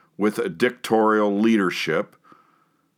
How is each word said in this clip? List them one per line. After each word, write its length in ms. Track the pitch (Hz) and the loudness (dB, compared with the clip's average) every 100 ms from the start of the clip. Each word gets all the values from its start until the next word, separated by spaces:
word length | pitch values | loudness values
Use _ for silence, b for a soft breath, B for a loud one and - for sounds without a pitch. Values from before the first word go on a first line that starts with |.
| b b | b b
with 160 | 104 110 | -4 -2
a 120 | 107 | -6
dictatorial 880 | 82 123 123 - 110 110 107 104 101 | -2 -2 -2 -2 2 2 2 2 2
leadership 760 | 113 110 92 - - 82 - _ b b b b b b b | 2 2 0 -2 -4 -4 -6 _ b b b b b b b